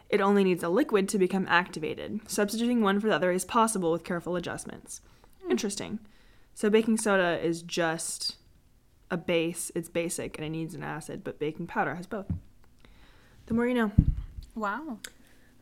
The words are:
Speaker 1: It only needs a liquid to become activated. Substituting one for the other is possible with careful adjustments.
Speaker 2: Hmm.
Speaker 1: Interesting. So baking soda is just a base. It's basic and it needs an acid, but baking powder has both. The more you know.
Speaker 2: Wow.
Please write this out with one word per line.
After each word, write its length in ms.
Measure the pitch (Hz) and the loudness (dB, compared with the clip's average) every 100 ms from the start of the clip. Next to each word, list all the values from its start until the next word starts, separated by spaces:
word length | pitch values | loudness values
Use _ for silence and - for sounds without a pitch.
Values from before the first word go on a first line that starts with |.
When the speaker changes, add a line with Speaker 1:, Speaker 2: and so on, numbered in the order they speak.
| - | -2
Speaker 1:
It 120 | 208 | 2
only 220 | 196 202 | 6 6
needs 200 | 190 180 | 6 4
a 60 | 175 | 2
liquid 400 | 190 294 208 196 | 2 4 2 2
to 80 | 214 | 2
become 300 | 185 190 185 | 2 2 4
activated. 720 | 170 185 165 151 - 76 214 - | 2 2 -4 -6 -6 -8 -10 -6
Substituting 520 | - 208 220 233 247 | -2 0 0 0 2
one 180 | 202 202 | 4 4
for 80 | 220 | 2
the 80 | 160 | 2
other 160 | 180 | 2
is 140 | 180 - | 0 0
possible 460 | 240 220 208 170 | 2 2 2 0
with 120 | 170 | 0
careful 320 | - 175 165 175 | -2 -6 -4 -4
adjustments. 640 | 165 - - - - - - - - - | -4 -8 -10 -14 -16 -18 -18 -20 -20 -14
Speaker 2:
Hmm. 60 | 370 | -2
Speaker 1:
Interesting. 500 | 226 202 202 - 214 - - - - - | -2 0 -4 -8 -8 -12 -20 -20 -20 -20
So 160 | - 214 | -4 2
baking 280 | 214 226 220 | 4 4 0
soda 420 | 214 196 175 160 | 2 4 4 2
is 200 | 170 165 | 0 -2
just 720 | 170 175 165 160 - - - - _ - _ _ _ _ _ | -4 -2 -2 -2 -6 -6 -6 -8 _ -20 _ _ _ _ _
a 60 | 180 | -6
base. 540 | 165 170 165 170 - | 0 0 0 -4 -6
It's 160 | - 165 | -6 -4
basic 480 | 170 170 - - - | -4 -4 -4 -8 -8
and 80 | 151 | -6
it 60 | |
needs 240 | 160 160 - | -6 -6 -8
an 80 | |
acid, 400 | 147 151 - 165 | -8 -8 -10 -10
but 160 | - - | -10 -6
baking 260 | 151 165 175 | -6 -4 -6
powder 300 | 226 165 160 | -2 -2 -4
has 100 | 180 | -8
both. 260 | 220 190 - - - - - - - - - - - - | -10 -6 -8 -8 -20 -20 -20 -20 -20 -20 -20 -20 -20 -4
The 80 | 226 | -2
more 100 | 240 | 0
you 60 | |
know. 180 | 247 214 208 - - - - - | 0 4 6 4 2 -6 -14 -14
Speaker 2:
Wow. 460 | 226 208 214 320 214 - - - - - - | -6 -4 -4 -6 -10 -12 -20 -20 -20 -20 -20